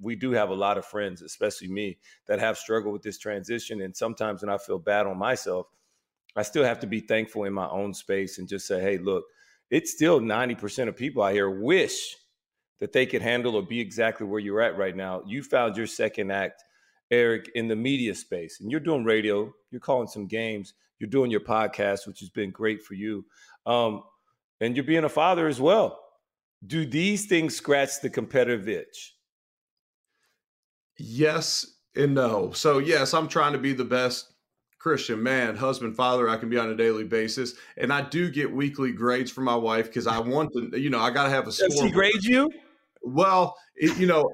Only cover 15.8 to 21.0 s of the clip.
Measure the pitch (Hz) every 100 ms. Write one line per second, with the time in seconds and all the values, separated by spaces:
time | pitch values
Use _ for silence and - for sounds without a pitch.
15.8 | 110 - 110 - 98 98 95 - _ _
16.8 | _ _ - 120 117 113 - 120 113 110
17.8 | 127 139 117 90 - 90 80 - 101 156
18.8 | 156 147 113 110 104 101 110 _ - 127
19.8 | - 127 110 107 95 113 113 107 95 _
20.8 | _ -